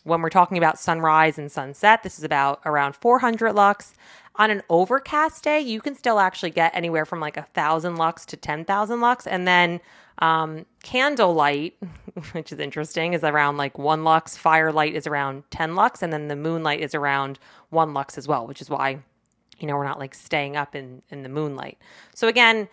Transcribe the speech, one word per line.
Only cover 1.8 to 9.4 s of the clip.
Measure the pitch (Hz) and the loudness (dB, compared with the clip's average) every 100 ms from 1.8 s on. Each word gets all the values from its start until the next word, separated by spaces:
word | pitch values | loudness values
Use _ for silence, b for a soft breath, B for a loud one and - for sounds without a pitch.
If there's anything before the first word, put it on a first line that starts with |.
| 208 226 | 4 4
this | 185 - | 2 -10
is | |
about | 151 147 139 139 | -2 0 0 0
around | 156 147 139 - | -2 0 0 0
four | 233 247 | 2 4
hundred | 247 226 226 | 2 0 0
lux. | 208 202 202 - _ B B B - | 4 4 4 -4 _ B B B 0
On | 214 | 2
an | 202 - | 0 2
overcast | 170 185 262 - 302 311 - | 2 4 0 0 0 0 -2
day, | 302 302 | -2 0
you | 262 220 | -2 -6
can | 285 | -6
still | 277 247 214 | -4 0 2
actually | 185 - 175 | 2 0 -4
get | 165 165 | 2 2
anywhere | 180 170 160 | 0 -2 -2
from, | 156 170 | -2 -6
like, | 151 151 | -8 -8
a | - | -8
thousand | - 151 160 175 170 | -2 0 0 -2 0
lux | 160 160 - | 0 -2 -10
to | 151 | -12
ten | - 151 | -8 -6
thousand | 165 196 208 240 | -2 -2 -2 0
lux. | 240 247 - | 0 0 -2
And | 185 | -2